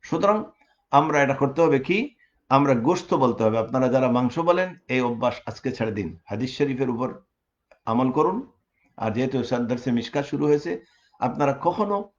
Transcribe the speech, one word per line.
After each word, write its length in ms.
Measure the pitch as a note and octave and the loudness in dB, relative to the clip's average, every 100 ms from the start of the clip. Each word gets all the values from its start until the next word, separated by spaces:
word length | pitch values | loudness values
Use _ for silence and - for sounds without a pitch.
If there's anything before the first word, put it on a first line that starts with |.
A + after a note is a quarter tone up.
সুতরাং 420 | - E3 G3 G#3+ G#3+ _ _ _ _ | -4 0 2 0 -2 _ _ _ _
আমরা 320 | C#3 D3+ D3+ | 2 4 2
এটা 100 | C#3 | 2
করতে 280 | C3+ C#3 C3+ | 2 -2 2
হবে 180 | E3 C#3 | 4 4
কি, 360 | C3+ F#3+ C#4+ _ _ _ _ | 2 -2 -2 _ _ _ _
আমরা 260 | C3+ C#3+ B2+ | 2 4 2
গোশত 380 | A#2 F3+ - | 2 0 0
বলতে 300 | F3+ B2 A#2 | 0 2 2
হবে। 140 | A2 A2+ | 2 2
আপনারা 300 | A2+ B2+ B2+ | 0 0 2
যারা 240 | C3 B2+ | 2 2
মাংস 280 | A#2+ B2 C#3 | 2 0 -2
বলেন, 360 | E3+ F3+ F#3 F3 _ | 0 2 0 -6 _
এই 140 | B2+ | -2
অভ্যাস 340 | B2 A#2 B2 A#2 - | 0 0 -2 -2 -12
আজকে 260 | - - | -8 -8
ছেড়ে 200 | - A2 | -4 -4
দিন, 280 | G#2 F2+ E2 _ | -4 -6 -10 _
হাদিস 320 | G#2 B2+ - | -6 -6 -2
শরীফের 320 | C#3+ B2+ C3 | -2 0 -4
উপর 320 | A#2 B2+ - _ _ _ _ _ _ - | -2 -4 -8 _ _ _ _ _ _ -4
আমল 260 | A2+ C3 | 0 2
করুন। 400 | C3 D#3 G3 C#4 _ _ _ _ - | 2 0 0 -8 _ _ _ _ -6
আর 140 | A2 | -4
যেহেতু 320 | G#2+ C3 C3 A#2+ B2 | -2 -2 -2 -2 -2
দরসে 340 | A#2 B2 C3 | -2 -4 0
মিশকাত 340 | A#2+ A2 D3 C3+ | -2 -2 -6 -4
শুরু 200 | C#3 D3 | -2 2
হয়েছে, 400 | D3 E3+ F3 - _ _ _ | 2 0 -8 -10 _ _ _
আপনারা 400 | - - C#3 C3+ | -4 0 0 0
কখনো 480 | E3+ E3+ G3+ G3+ G3+ | -2 0 -2 -2 -6